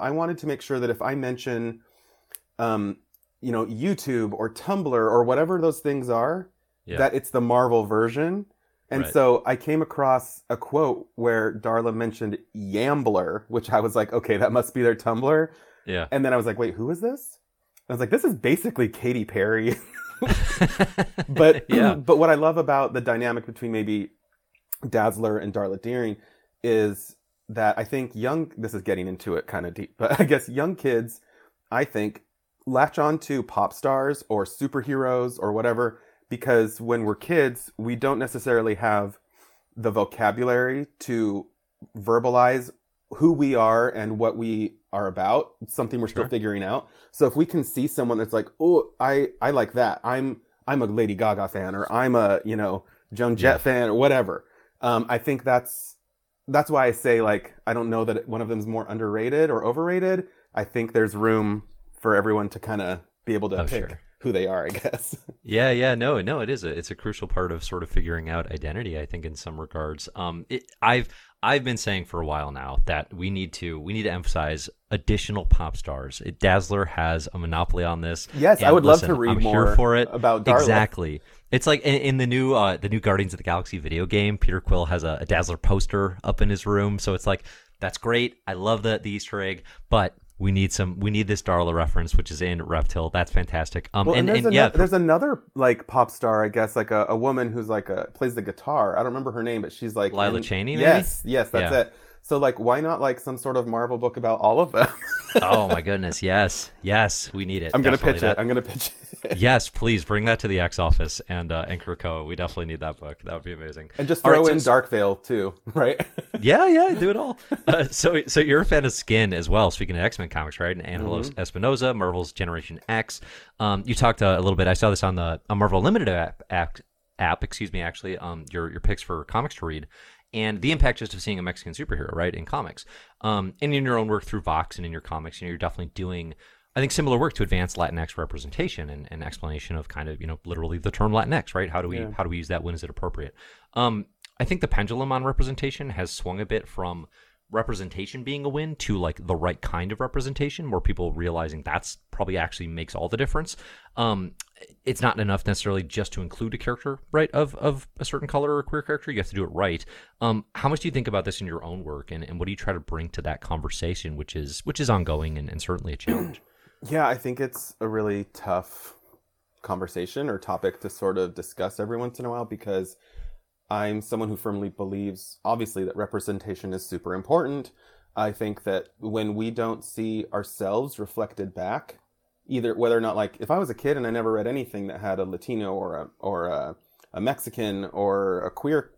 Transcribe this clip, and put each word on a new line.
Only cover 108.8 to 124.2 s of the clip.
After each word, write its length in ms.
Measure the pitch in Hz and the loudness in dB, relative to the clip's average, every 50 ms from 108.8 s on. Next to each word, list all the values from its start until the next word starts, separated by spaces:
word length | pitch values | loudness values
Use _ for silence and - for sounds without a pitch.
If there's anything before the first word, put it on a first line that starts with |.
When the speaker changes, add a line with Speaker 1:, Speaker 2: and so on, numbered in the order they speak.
| - - - - - - - - | -8 -8 -8 -12 -18 -20 -14 -10
Speaker 1:
it. 140 | - - - | -8 -6 0
<laughs> 0 | |
Speaker 2:
Yes, 320 | 87 110 123 131 113 - - | 2 4 6 6 4 2 -2
please 340 | - - 113 113 113 95 | -4 -2 2 2 2 2
bring 220 | 82 - 107 101 110 | 0 0 -2 2 2
that 120 | 117 113 - | 2 2 2
to 80 | - 104 | 0 0
the 120 | 95 90 | 0 0
X 180 | 87 87 - - | 0 0 0 2
office 420 | 87 80 - - 85 80 - - - - | 4 6 6 6 4 2 -2 -8 -8 -8
and, 240 | 90 87 85 80 | -6 -6 -4 -4
uh, 140 | 82 82 - - | -4 -4 -4 -6
and 100 | 90 82 | -8 -8
Krakoa. 480 | - 90 85 - - 85 80 80 76 | -8 -8 -8 -6 -6 -6 -6 -6 -8
We 100 | 78 87 | -8 -6
definitely 300 | 87 87 85 - 87 85 | -6 -6 -6 -6 -6 -8
need 140 | 80 80 76 | -6 -8 -6
that 180 | 80 78 76 - | -6 -8 -8 -10
book. 200 | 78 73 76 - - | -12 -16 -16 -14 -12
That 100 | 87 85 | -12 -10
would 80 | 80 | -10
be 100 | - 87 | -10 -12
amazing. 380 | 85 78 80 78 76 - 78 - - - | -12 -12 -12 -14 -14 -14 -16 -12 -8 -4
Speaker 1:
And 100 | 143 139 | -2 0
just 160 | 165 - - | 0 4 6
Speaker 2:
All 60 | 135 | 8
right, 80 | 143 151 | 8 8
Speaker 1:
throw 60 | 165 | 8
Speaker 2:
so 40 | 156 | 6
Speaker 1:
in 40 | 151 | 4
Speaker 2:
s- 80 | 156 127 | 4 6
Speaker 1:
Dark 240 | 131 123 131 127 - | 6 6 6 6 4
Veil 280 | 120 107 101 101 98 | 2 2 2 2 2
too, 360 | - - - 120 107 95 95 92 - _ | -2 -2 -2 -2 0 0 -2 -6 -10 _
<laughs> 100 | - - | -4 0
right? 260 | 160 120 127 - - - - - - - - - 254 | 2 2 2 2 0 -4 -6 -10 -14 -10 -10 -8 0
Speaker 2:
Yeah, 260 | 104 120 190 294 370 381 | 4 6 6 8 8 8
yeah, 260 | 330 320 359 381 330 214 | 8 6 6 4 4 2
do 120 | 175 196 | 2 2
it 60 | 202 | 0
all. 200 | - 302 262 240 - - - 247 - - | 0 -2 -4 -6 -10 -8 -8 -8 -2 2
Uh, 180 | - 160 165 135 - | 2 2 4 2 0
so, 320 | - - - 175 170 151 - | -2 0 2 2 2 2 0
so 140 | - - 151 | 2 2 2
you're 200 | 147 143 143 156 | 4 6 6 4
a 20 | 165 | 6
fan 220 | - 156 147 135 | 6 4 4 4
of 60 | 123 - | 2 -2
Skin 400 | - - - 110 113 110 98 90 | -4 0 2 4 4 4 4 2
as 160 | 85 85 82 | 0 2 4
well. 200 | 95 107 104 87 | 4 6 6 4
Speaking 240 | - - 95 92 90 | 2 0 -4 -2 0
of 60 | 85 | 0
X-Men 280 | 92 120 - - 90 - | 0 0 0 -4 -6 -6
comics, 280 | - 80 78 76 - - | -4 -6 -6 -6 -6 -4
right? 160 | 87 87 92 | -4 -4 -4
And 120 | 87 82 | -4 -6
Angelo 340 | - 90 87 - 85 85 82 | -6 -6 -6 -4 -4 -4 -4
Speaker 1:
Mm-hmm. 180 | 78 143 139 - | -4 -6 -6 -8
Speaker 2:
Espinosa, 540 | 90 - - 90 107 131 139 120 127 127 | -8 -6 -4 -2 0 0 2 2 0 0
Marvel's 400 | 120 104 92 90 87 90 87 - | 0 0 0 0 0 -2 -4 -6
Generation 480 | - - 95 87 85 82 - - 82 - - - | -6 -6 -4 -4 -4 -6 -8 -10 -14 -12 -6 -2
X. 320 | 113 110 - - - - - - - - - - _ - | -2 -2 -2 -4 -10 -14 -16 -18 -20 -20 -20 -18 _ -2
Um, 220 | 107 104 101 98 98 | 0 0 0 0 -2
you 100 | 123 113 | -2 0
talked, 280 | - 127 117 113 - | 4 4 4 4 4